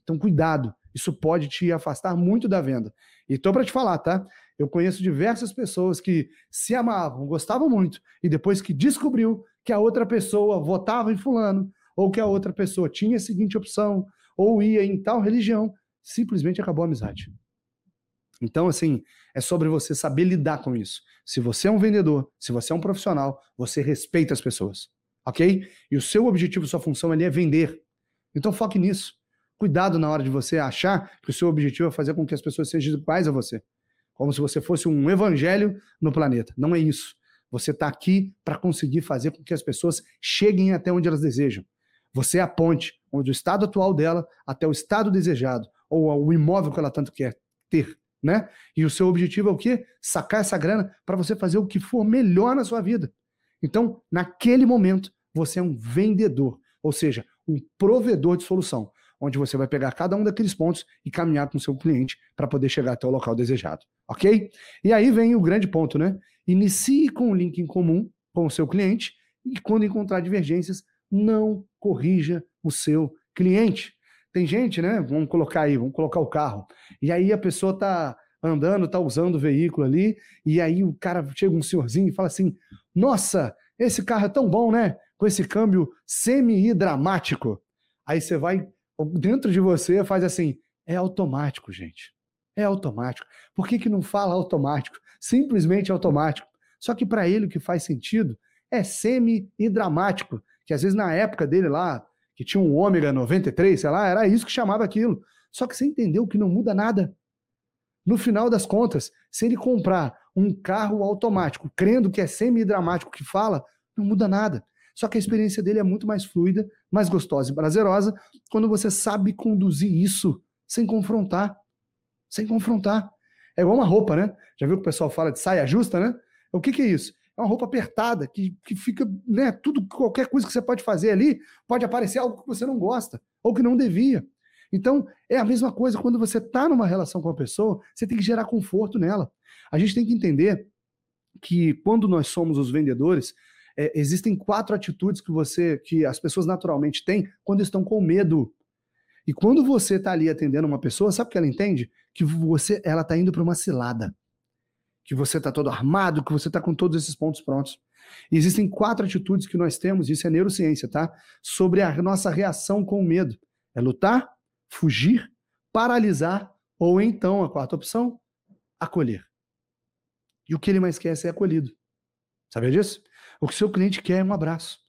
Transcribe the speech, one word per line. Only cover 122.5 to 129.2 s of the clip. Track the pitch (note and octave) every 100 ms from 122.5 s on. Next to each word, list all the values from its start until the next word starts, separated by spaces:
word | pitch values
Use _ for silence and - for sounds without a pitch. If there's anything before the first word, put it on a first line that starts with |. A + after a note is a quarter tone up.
| A3+ F#3+ A3 G3 G#3+ G3 _ _ _ _
É | -
igual | F3+ B3
uma |
roupa, | G3+ G3+ G#3
né? | D#3 G3+ - _ _
Já |
viu | C#3 F#3+
que |
o |
pessoal | F3+ D3 D3+
fala | - D#3+
de | C#3+
saia | F#3 F#3 C3
justa, | G3 G#3 F3
né? | A3 A#3+ _ _ _
O | F#3
que | C#4
que | C4
é | B3
isso? | E3+ - _ _ -
É |
uma | A3
roupa | B3
apertada, | A#3+ C4 - - A#3 G#3+ C3+
que, | - F#3+ -
que | -
fica, | F#3+ - - A#3 F#3+